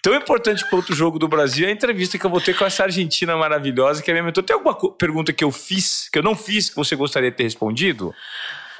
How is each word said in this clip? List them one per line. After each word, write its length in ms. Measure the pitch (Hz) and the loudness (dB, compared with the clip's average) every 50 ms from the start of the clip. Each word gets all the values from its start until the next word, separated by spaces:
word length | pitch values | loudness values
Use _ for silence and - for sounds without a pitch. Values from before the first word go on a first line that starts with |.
tão 120 | - 185 240 | 2 2 2
importante 500 | 294 - - - 240 233 220 208 - - - | 2 2 2 0 2 2 2 0 0 0 0
quanto 220 | 196 180 175 - | 0 0 0 0
o 40 | 175 | 0
Jogo 240 | 139 160 170 156 156 | 2 2 2 2 0
do 100 | 160 160 | 0 2
Brasil 380 | 156 156 147 131 123 147 170 | 2 2 2 2 2 0 0
é 40 | 196 | 0
a 20 | |
entrevista 460 | 214 208 - 240 226 185 185 180 - 180 | 0 0 0 0 0 0 -2 -2 -2 -2
que 60 | - | -2
eu 40 | 190 | 0
vou 100 | 175 175 | 0 2
ter 160 | - - 175 | 2 0 2
com 80 | - 196 | 2 0
essa 180 | 190 185 - 190 | 0 2 2 0
argentina 520 | 190 175 190 180 156 - - 180 165 165 | 0 0 0 -2 -2 -2 -2 0 0 0
maravilhosa, 680 | 160 160 151 151 147 139 139 123 127 131 139 151 151 | 0 2 2 2 0 0 0 2 2 4 4 2 0
que 80 | 151 - | 0 0
é 40 | 165 | 0
minha 100 | 170 170 | 0 0
mentora. 220 | 170 165 190 185 | 0 -2 0 0
Tem 80 | - 453 | 2 0
alguma 200 | 415 - 320 208 | 2 2 2 2
co-, 180 | - - 185 | 2 -2 -4
pergunta 400 | - - 185 160 151 156 160 156 | 0 -2 -2 0 0 0 -2 -2
que 120 | 151 - 156 | 0 0 0
eu 60 | 143 | 0
fiz, 580 | 131 - - - 185 190 175 - - - - - | 0 -2 -6 -4 -2 -2 -2 -2 -2 -4 -6 -2
que 80 | - - | -2 0
eu 40 | |
não 120 | - 208 214 | 2 2 0
fiz, 340 | - - 185 202 214 202 - | 0 -2 -4 -2 -2 -2 -2
que 60 | - | -2
você 180 | 151 147 - 160 | -2 -2 -2 -2
gostaria 340 | 135 143 139 - 139 127 123 | -2 -2 -2 0 0 0 0
de 60 | 120 | 0
ter 80 | - 120 | 0 -2
respondido? 720 | 113 107 - 110 107 110 120 175 190 151 107 95 82 - - - - - - - - - - - - - | -2 -2 -2 -4 -2 -2 0 0 0 0 -2 -6 -8 -8 -12 -16 -16 -14 -12 -12 -12 -12 -14 -16 -18 -20